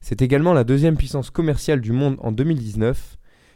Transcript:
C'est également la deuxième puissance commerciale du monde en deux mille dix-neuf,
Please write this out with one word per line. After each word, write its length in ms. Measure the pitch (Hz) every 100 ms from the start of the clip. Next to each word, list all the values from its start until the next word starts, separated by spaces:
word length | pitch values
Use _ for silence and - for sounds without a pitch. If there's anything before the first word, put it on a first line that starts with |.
C'est 200 | - 107
également 320 | 127 139 165
la 100 | 170
deuxième 320 | 117 135 160 156
puissance 340 | 131 143 123
commerciale 520 | - 165 135 - 147
du 100 | 110
monde 240 | 120 143 135
en 100 | 120
deux 140 | 110 147
mille 140 | 156
dix-neuf, 580 | 110 104 110 131 - - - _ _